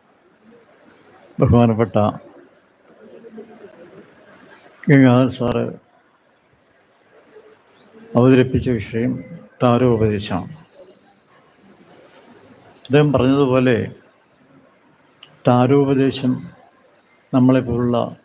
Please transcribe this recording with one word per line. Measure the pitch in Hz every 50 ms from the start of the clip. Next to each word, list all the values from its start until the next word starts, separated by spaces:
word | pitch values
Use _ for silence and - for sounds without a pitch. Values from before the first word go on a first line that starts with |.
| _ _ _ _ _ _ _ _ _ _ 466 480 _ _ _ _ _ _ _ _ _ _ _ - _ - - -
ബഹുമാനപ്പെട്ട | - - - 120 120 117 110 107 117 113 - 107 104 104 - - - - - - - _ _ _ _ _ _ _ _ _ _ _ 220 226 240 226 226 226 214 220 - - - - 214 - - - - 180 - 190 - _ _ _ _ _ - - - - - _ _ - _ - - -
ഗംഗാധരൻ | 147 139 131 127 123 127 131 120
സാറ് | 98 - 123 120 120 117 117 123 - - _ _ _ _ _ _ _ _ _ _ _ _ _ _ _ _ _ _ _ _ _ _ _ _ _ _ _ _ _ _ - - - - - _ _ _ _ _ _ _ - - - - -
അവതരിപ്പിച്ച | 120 123 131 131 127 127 127 - - - 127
വിഷയം | 123 110 95 - - 113 120 127 127 127 - - - - - - _ - 127
താരോപദേശമാണ്. | 123 120 120 127 123 117 107 110 107 107 98 104 - 107 85 - 87 - - - _ _ - - - - _ _ _ _ _ _ _ _ _ _ _ _ _ _ _ - _ - _ - - - - _ - _ - - - - - - _ _ - - _ -
അദ്ദേഹം | - 127 147 151 147 127
പറഞ്ഞതുപോലെ, | - 120 131 135 139 143 127 127 131 127 127 120 104 98 123 135 - _ _ _ _ _ _ _ _ _ _ _ _ _ _ _ _ _ _ _ _ _ _ _ _ - _ _ _ -
താരോപദേശം | 135 123 123 123 120 139 143 139 135 139 131 135 135 120 - 135 127 127 120 - - - _ _ _ _ _ _ _ _ _ _ _ _ _ _ - -
നമ്മളെപ്പോലുള്ള | 127 123 131 131 131 131 123 117 117 120 120 120 117 117 - - - _